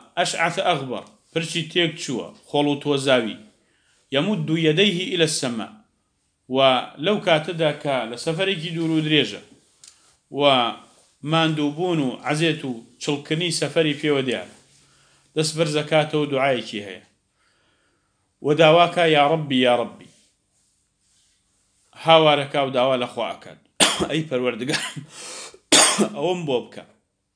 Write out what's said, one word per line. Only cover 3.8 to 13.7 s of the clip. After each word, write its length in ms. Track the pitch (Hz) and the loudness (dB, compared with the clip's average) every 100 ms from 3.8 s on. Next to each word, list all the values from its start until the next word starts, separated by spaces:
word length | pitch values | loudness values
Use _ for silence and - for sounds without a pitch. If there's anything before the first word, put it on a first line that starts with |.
| _ _ _ | _ _ _
"يمد 380 | 135 190 185 151 | -2 0 -2 -2
يديه 680 | 165 160 156 208 175 185 175 | 0 2 4 2 2 -4 0
إلى 80 | |
السماء." 480 | 156 - 131 113 95 - _ _ _ _ _ _ - | 0 0 -4 -6 -10 -16 _ _ _ _ _ _ -4
و 400 | 131 135 127 - - | 4 4 4 0 -4
لەو 220 | 170 208 | -2 0
کاتەدا 540 | 185 156 156 165 156 | 2 2 2 -2 -2
کە 380 | 147 147 131 113 | 0 -2 -2 -4
لە 40 | 120 | -6
سەفەرێکی 600 | 165 160 190 185 170 165 | -6 -2 -2 -4 -6 -4
دوور 140 | 160 | 0
و 120 | 160 | 0
درێژە، 400 | 151 151 107 95 - - _ _ - _ _ _ _ | 2 2 2 -4 -16 -20 _ _ -20 _ _ _ _
و 400 | 135 143 131 117 110 - _ _ _ | 0 2 4 0 -4 -16 _ _ _
ماندووبوون 760 | 143 160 160 156 147 151 180 165 | -2 0 0 0 -2 -2 -2 -2
و 180 | 131 110 | -2 -4
عەزێت 480 | 127 151 165 151 135 | -4 -2 -2 -2 -6
و 200 | 117 - _ | -10 -14 _
چڵکنی 520 | - 143 - 160 175 | -6 -4 -4 -4 -4
سەفەری 480 | 160 139 | -4 -2